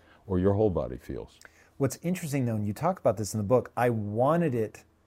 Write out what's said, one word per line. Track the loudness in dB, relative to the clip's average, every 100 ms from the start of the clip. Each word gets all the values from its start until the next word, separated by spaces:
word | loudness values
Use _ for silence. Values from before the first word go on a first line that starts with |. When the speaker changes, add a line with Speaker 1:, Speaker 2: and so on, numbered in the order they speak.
| _ -18 -4
Speaker 1:
or | 2
your | 2
whole | 4 2
body | 0 -4 -8
feels. | -10 -12 -12 -18 -20 _ _ -4
Speaker 2:
What's | -4 -2
interesting, | -6 -4 -4 -2 0
though, | -2
and | -4
you |
talk | -2 -2 0
about | 0 0
this | -2 -2
in |
the |
book, | 2 2 2 0
I | 0
wanted | 0 -2 0 2 2 2
it, | 0 -4 -6 -20 _